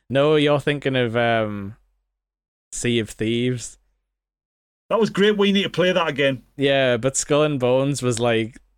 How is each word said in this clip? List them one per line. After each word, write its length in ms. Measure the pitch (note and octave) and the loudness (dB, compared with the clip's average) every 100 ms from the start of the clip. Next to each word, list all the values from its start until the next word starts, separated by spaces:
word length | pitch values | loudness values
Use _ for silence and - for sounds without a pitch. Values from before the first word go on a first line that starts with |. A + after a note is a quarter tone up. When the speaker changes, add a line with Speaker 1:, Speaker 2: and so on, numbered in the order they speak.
| - | -4
Speaker 1:
No, 260 | C3 D3 D3+ | 0 2 4
you're 240 | D3 D3 | 2 2
thinking 360 | D3+ D3 C#3 C3 | 0 -2 -2 0
of, 220 | A#2+ A#2 | 0 0
um, 580 | A#2 A2+ G#2+ G#2 G2 A2+ _ _ _ _ _ _ _ _ _ | 2 0 -2 -6 -12 -16 _ _ _ _ _ _ _ _ _
Sea 280 | - B2 A#2+ | -6 -2 -2
of 100 | G#2 | -2
Thieves. 680 | - A2 A#2 B2 B2 - - _ _ _ _ _ _ _ _ _ _ - | -4 -4 -2 -2 -4 -10 -18 _ _ _ _ _ _ _ _ _ _ -4
Speaker 2:
That 100 | G#3 | 0
was 100 | G#3+ | 0
great. 280 | F#3+ G3+ G#3 | 2 2 2
We 140 | G3+ | 2
need 120 | G3 | 2
to 60 | E3 | 0
play 220 | - F3+ | 0 0
that 160 | F3+ D#3+ | 2 0
again. 360 | C3+ C#3 C3 - - | 0 0 -2 -8 -2
Speaker 1:
Yeah, 420 | C#3 C#3 C3 A#2+ | 0 2 2 0
but 200 | C3 - | -2 -4
Skull 260 | - C#3+ | 0 0
and 160 | D3+ C#3+ | 2 0
Bones 420 | B2 B2+ C#3 C#3 | 0 2 0 -2
was, 180 | B2 A2+ | -2 0
like, 400 | A#2+ A2+ A2+ - _ | 0 0 -2 -8 _